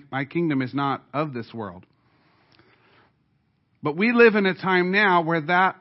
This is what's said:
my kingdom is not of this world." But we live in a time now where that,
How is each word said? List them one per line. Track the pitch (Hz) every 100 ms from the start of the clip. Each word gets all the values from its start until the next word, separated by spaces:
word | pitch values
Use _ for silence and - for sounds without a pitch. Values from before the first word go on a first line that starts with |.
| -
my | 131 139
kingdom | 170 170 135
is | 127
not | 139 139 127 _
of | 139 156
this | 123 117
world." | 117 101 90 - _ _ _ _ _ _ _ _ _ _ _ _ _ _ _ _ _ _ _
But | 147 156
we | 226
live | 240 233
in | 208 196
a | 180
time | 185 185 180
now | 196 208 175
where | 160 165
that, | 147 180 185 -